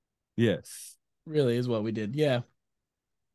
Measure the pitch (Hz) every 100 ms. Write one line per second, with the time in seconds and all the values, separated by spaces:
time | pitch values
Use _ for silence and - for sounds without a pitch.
0 | _ _ _ - 113 87 - - - -
1 | _ _ - 151 131 120 123 113 107 110
2 | 104 139 151 123 - _ _ _ _ _
3 | _ _ _